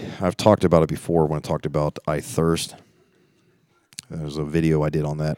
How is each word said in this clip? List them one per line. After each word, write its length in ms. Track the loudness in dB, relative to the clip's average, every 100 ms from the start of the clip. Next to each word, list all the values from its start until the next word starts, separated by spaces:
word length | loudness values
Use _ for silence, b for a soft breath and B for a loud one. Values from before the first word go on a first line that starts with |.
| B B
I've 160 | -4 2
talked 280 | 4 6
about 180 | 6 4
it 60 | 4
before 380 | -2 -2 0 2
when 100 | 0
I 40 |
talked 260 | -4 -6 -4
about 320 | -2 -4 -4 -4
I 140 | -4
Thirst. 540 | -4 -2 0 0 -4 -12 b b b b b b b b b b _ -20 -14
There's 300 | -10 -8 -6
a 60 |
video 380 | -2 0 2 2
I 60 | 2
did 160 | 0
on 140 | -2 -2
that, 180 | -4